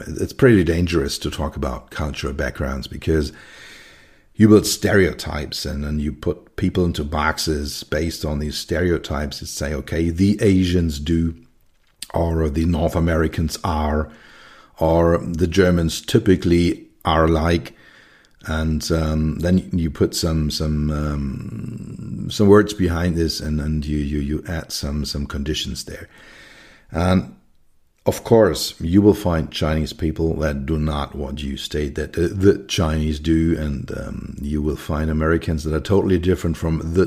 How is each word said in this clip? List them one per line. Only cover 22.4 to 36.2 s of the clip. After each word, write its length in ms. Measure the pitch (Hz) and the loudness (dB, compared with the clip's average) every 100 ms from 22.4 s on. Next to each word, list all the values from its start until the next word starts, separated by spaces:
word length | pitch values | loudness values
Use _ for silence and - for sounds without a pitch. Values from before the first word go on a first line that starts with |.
| 101 | 8
words 260 | 104 101 | 8 6
behind 440 | - 87 82 87 82 | 0 0 2 0 2
this, 240 | 82 - | 0 -2
and, 200 | 78 76 | -4 -2
and 240 | 73 78 | -2 -2
you, 140 | 73 76 | -2 -2
you, 220 | 71 76 | -2 -2
you 240 | 71 76 - | -2 -4 -4
add 240 | 80 - | -8 -6
some, 340 | - 71 73 | -6 -4 -4
some 220 | 69 73 73 | -4 -6 -6
conditions 580 | 73 71 78 69 71 | -6 -4 -4 -6 -8
there. 240 | - - - - - - - - - - - | -12 -14 -16 -20 -20 -20 -20 -20 -20 -20 -8
And 420 | 82 90 92 - - _ _ _ _ _ _ - | 0 2 2 0 -10 _ _ _ _ _ _ -2
of 180 | - | -2
course, 560 | - 117 95 76 - - | 4 6 6 2 -6 -6
you 220 | 82 98 | 2 6
will 100 | 101 | 6
find 380 | 101 90 82 - | 4 2 0 -2
Chinese 420 | - 78 78 71 | -2 0 0 -2
people 420 | - 80 76 80 80 | -2 -4 0 -2 0
that 280 | 78 69 | -2 -2
do 140 | 69 78 | -2 0
not 360 | 76 73 69 | 0 -2 -6
what 280 | 71 69 71 | -8 -8 -6
you 140 | 69 67 | -6 -8
state 380 | - 76 73 73 | -6 -4 -4 -6
that, 200 | 73 - | -6 -2
uh, 120 | 85 | -2
the 320 | 95 95 - - | 4 6 6 0
Chinese 500 | - 78 78 78 73 | 0 0 0 0 0
do, 380 | 80 82 82 78 | 2 2 2 0
and, 320 | 76 69 64 - | -2 -4 -6 -10
um, 380 | - - - - | -8 -10 -10 -8
you 220 | 71 76 | -4 -2
will 140 | 73 71 | -2 -4
find 340 | - 76 78 | -4 -2 0
Americans 540 | 76 80 82 - 78 | 2 2 2 0 -2
that 100 | 76 | -2
are 60 | 78 | -2
totally 380 | - 95 95 | 2 2 4
different 380 | 90 | 2